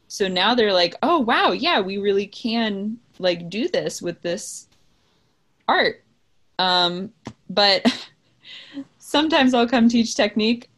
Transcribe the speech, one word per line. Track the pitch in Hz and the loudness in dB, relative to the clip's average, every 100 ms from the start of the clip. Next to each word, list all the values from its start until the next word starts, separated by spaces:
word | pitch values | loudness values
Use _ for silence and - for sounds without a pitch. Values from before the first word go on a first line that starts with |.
| - | -12
So | - 190 | -4 -2
now | 180 202 240 | 0 2 2
they're | 214 | 2
like, | 185 175 - | 2 0 0
"Oh, | 269 339 | 0 2
wow, | 226 294 370 | 2 2 2
yeah, | 190 302 311 | 0 0 0
we | 190 202 | -2 -4
really | 202 196 196 | -2 -2 -2
can, | - 233 226 220 196 208 233 _ - | -6 -4 -2 -2 -4 -6 -10 _ -4
like, | 180 175 170 | -2 -2 -6
do | 196 311 | -6 -4
this | - 156 - | -4 -6 -6
with | 175 170 | -8 -8
this | 170 190 - - - _ _ _ _ _ _ _ _ _ - | -6 -8 -10 -16 -20 _ _ _ _ _ _ _ _ _ -2
art." | 349 208 - _ _ _ _ _ - | 2 0 -2 _ _ _ _ _ -4
Um, | 185 180 175 175 196 _ - - - | 0 2 2 -2 -10 _ -20 -18 -6
but | 190 202 190 240 - - _ _ _ - | 2 4 4 0 -2 -10 _ _ _ -20
<laughs> | - - 277 - _ | -20 -16 -16 -16 _
sometimes | - 294 311 320 254 | -4 0 2 4 4
I'll | 247 233 | 4 2
come | 254 233 | 4 4
teach | 233 226 - | 4 0 0
technique. | 208 214 214 240 - | -2 0 0 -2 -6